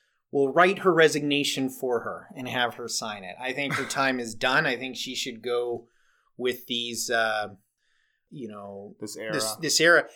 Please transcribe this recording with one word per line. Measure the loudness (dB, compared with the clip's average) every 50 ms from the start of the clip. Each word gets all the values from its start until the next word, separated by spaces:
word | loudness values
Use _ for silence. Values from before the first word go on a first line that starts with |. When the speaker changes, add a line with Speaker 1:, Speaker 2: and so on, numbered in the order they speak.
| _ _ _ _ _ _
Speaker 1:
we'll | 0 0 0 2
write | 4 4 4 4 4 4
her | 4 4 8
resignation | 8 8 6 6 4 2 2 2 2 2 0 -2 -2 -2 -4
for | -4 -4 -2 0 0 0
her | -2 -4 -8 -10 -12 -16 -14
and | -12 -10 -4
have | 0 0 0 0 0
her | -4 -8 -6
sign | -6 -6 -6 -6 -8 -8 -10
it. | -12 -12 -8
I | -8 -6 -4
think | -4 -4 -2 -2
her | -4 -4
Speaker 2:
<laughs> | -4
Speaker 1:
time | -2 0 0 0 0 -2
is | -4 -6 -6
done. | -2 0 2 4 4 2
I | 2 -2
think | -2 -6 -10 -10 -10
she | -10 -8 -6
should | -6 -6 -8 -8 -8
go | -4 -2 -2 -2 0 -2 -4 -6 -8 _ _ _ _ _ _ _ _ _ _ -4
with | -2 -2 -2 -4 -6 -6
these, | -4 -4 -4 -4 -6 -6 -4 0
uh, | 0 2 2 2 0 -2 -4 -6 -10 -16 _ _ _ _ _ _ _ _ _ _ _ _ _ _
you | -14 -12 -12 -12
know, | -12 -14 -14 -14 -14 -14 -14 -16 -14 _
Speaker 2:
This | -12 -12 -10
Speaker 1:
this, | -10
Speaker 2:
era. | -8 -6 -4 -2 -2 -4 -4 -4
Speaker 1:
this | -2 0 2 6
era. | 6 8 8 6 6 2 -8